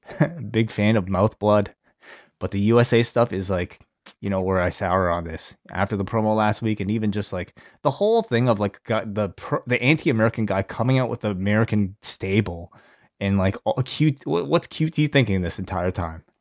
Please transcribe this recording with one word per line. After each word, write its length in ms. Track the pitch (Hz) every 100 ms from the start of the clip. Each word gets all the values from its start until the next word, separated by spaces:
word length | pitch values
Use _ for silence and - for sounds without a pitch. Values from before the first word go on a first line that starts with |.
| - -
<laughs> 300 | 156 170 107
big 200 | 110 113
fan 260 | - 104 113
of 120 | 92
mouth 320 | 92 107 -
blood. 340 | 104 104 101 _ _ _ - - _ -
But 140 | 92
the 80 | 101
U 180 | 104 117
S 120 | 120
A 100 | 117
stuff 300 | 120 120 120
is, 160 | 95 92
like, 320 | 90 90 - _ _ - -
you 80 | 101
know, 120 | 95
where 200 | 92 92
I 100 | 90
sour 400 | - 92 92 90
on 140 | 87
this. 300 | 82 - - - -
After 260 | 90 101 101
the 80 |
promo 320 | 95 113 107 107
last 240 | 107 -
week, 180 | 110 104
and 100 | 98
even 220 | 110 110
just, 200 | 104 -
like, 240 | 92 90 - - _
the 80 | 143
whole 320 | - 208 226
thing 260 | 214 120 123
of, 120 | 101
like, 240 | 101 -
gu-, 220 | - 110 110
the 240 | 101 98
pr-, 340 | - - 143 123
the 140 | 123
anti-American 640 | 123 156 156 113 113 - 107
guy 160 | 95
coming 360 | - - 120 131
out 100 | 117
with 140 | 117
the 80 | 107
American 680 | 92 101 107 113 104 95 -
stable 720 | - - 95 104 98 85 87 - _ _ _ -
and, 180 | 98 98
like, 180 | 95 -
all 180 | 110 -
cute. 380 | 131 - 156 135
Wh-, 240 | 143 165 143
what's 180 | 165 -
Q 240 | - 156
T 160 | - 147
thinking 340 | 143 107 95
this 160 | 85 -
entire 320 | 92 90 90
time? 340 | 92 85 82 _ _